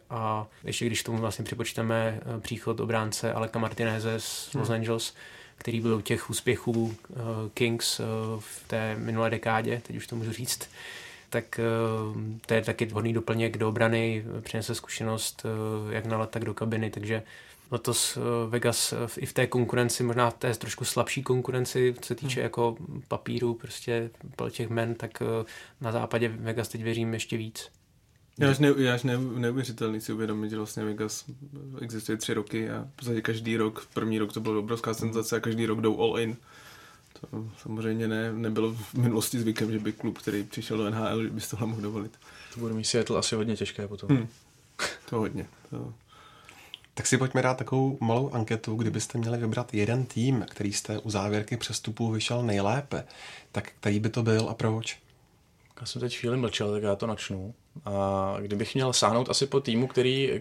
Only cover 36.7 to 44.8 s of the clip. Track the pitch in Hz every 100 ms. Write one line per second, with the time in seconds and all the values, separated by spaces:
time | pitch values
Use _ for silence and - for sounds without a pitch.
36.7 | - - - - - - 110 110 104 -
37.7 | 110 110 110 113 110 113 110 113 110 110
38.7 | 113 104 131 120 113 107 123 113 107 110
39.7 | 110 107 110 117 - - 104 101 - 113
40.7 | 110 104 113 110 110 113 110 - 107 117
41.7 | 113 104 110 107 - - - - 117 117
42.7 | 110 110 120 107 107 - 113 107 104 101
43.7 | - 101 101 104 135 110 - - - -
44.7 | -